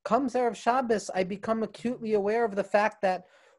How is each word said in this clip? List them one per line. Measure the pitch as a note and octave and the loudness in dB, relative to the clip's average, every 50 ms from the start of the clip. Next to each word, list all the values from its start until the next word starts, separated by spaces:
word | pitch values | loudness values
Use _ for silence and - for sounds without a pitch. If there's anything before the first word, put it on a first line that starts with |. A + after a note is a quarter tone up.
| - | -4
comes | - G#3+ B3+ C#4+ A#3+ - | 0 0 0 0 0 0
Erev | B3+ B3 A#3 G3+ | 0 0 0 0
Shabbos, | - - A#3 A#3+ C4 B3+ A#3 A3+ G3 - - - | -2 0 0 2 2 2 0 0 -2 -2 -4 -2
I | F#3 | -2
become | F#3 F3+ G3+ G3 - A3 A3+ A3+ | -2 -2 -4 -8 -4 -2 -2 -2
acutely | A3 G#3+ - - - A#3 B3+ A#3+ A#3 A3 G#3+ | -2 -6 -6 -6 -4 -4 -4 -4 -2 0 0
aware | G3+ G3 G3+ A3 A#3 A#3 | 2 2 2 2 2 0
of | G#3+ G3 | 0 0
the | G3 G3 | -2 -4
fact | - - G3+ G#3 G#3+ - - | 2 4 4 4 4 0 0
that, | - F#3+ F#3 F3 - _ _ - _ _ _ | 0 0 0 -2 -6 _ _ -20 _ _ _